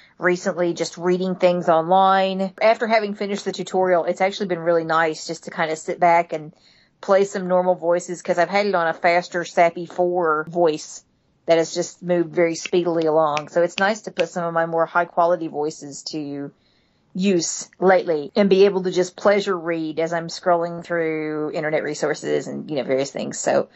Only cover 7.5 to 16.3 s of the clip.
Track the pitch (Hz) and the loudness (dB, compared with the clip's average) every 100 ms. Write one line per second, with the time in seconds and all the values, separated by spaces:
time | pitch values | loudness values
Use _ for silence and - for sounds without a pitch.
7.5 | 180 180 175 170 175 175 170 - 175 165 | 2 2 0 2 0 -2 -8 -2 0 2
8.5 | 196 208 180 165 165 175 175 175 180 165 | 2 2 2 0 2 2 2 0 -6 -2
9.5 | - 170 175 170 - 180 180 165 151 165 | 4 4 2 -8 -2 0 2 2 0 -2
10.5 | 170 170 151 - - _ _ _ _ - | 2 2 0 -8 -18 _ _ _ _ 2
11.5 | 165 160 175 170 - 175 175 165 151 165 | 2 2 -2 -6 -6 -2 0 0 2 0
12.5 | 160 - 180 175 165 160 151 156 151 147 | 0 -2 0 0 0 2 2 2 0 -2
13.5 | 175 175 - 196 220 - - 165 180 170 | 0 0 0 -2 -2 -6 -4 -4 -4 -2
14.5 | 165 165 165 160 175 175 - 170 175 160 | -2 0 0 0 0 0 2 2 2 -2
15.5 | 143 151 156 143 139 - 160 143 | -4 -6 -6 -14 -14 -10 -8 -8